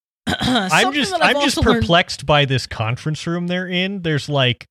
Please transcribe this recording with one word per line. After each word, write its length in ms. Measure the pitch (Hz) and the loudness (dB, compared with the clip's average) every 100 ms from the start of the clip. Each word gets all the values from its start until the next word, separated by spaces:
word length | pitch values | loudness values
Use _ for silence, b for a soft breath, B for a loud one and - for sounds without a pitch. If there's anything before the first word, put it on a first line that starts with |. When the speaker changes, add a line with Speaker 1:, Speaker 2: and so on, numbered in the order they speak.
Speaker 1:
<clears throat> 260 | _ _ - | _ _ -6
Something 420 | - - 247 185 | -2 0 0 2
Speaker 2:
I'm 200 | 160 - | 2 2
just, 180 | 285 208 | 0 -2
Speaker 1:
that 100 | 359 | 2
I've 140 | 202 285 | 2 2
Speaker 2:
I'm 60 | |
just 140 | 285 330 | 0 2
Speaker 1:
also 120 | 233 | 2
learned 120 | 233 | 2
Speaker 2:
perplexed 440 | 220 170 - - 139 | 4 2 2 -2 2
by 180 | 147 | 2
this 220 | 139 131 - | 2 0 -4
conference 600 | - 110 120 156 151 170 | -6 -4 -4 -4 -6 -4
room 200 | 175 175 | -4 -4
they're 220 | 180 180 | -4 -4
in. 340 | 180 190 202 | -2 -2 -2
There's, 260 | 170 147 - | -2 -2 0
like, 380 | 143 127 117 - | 0 2 0 -8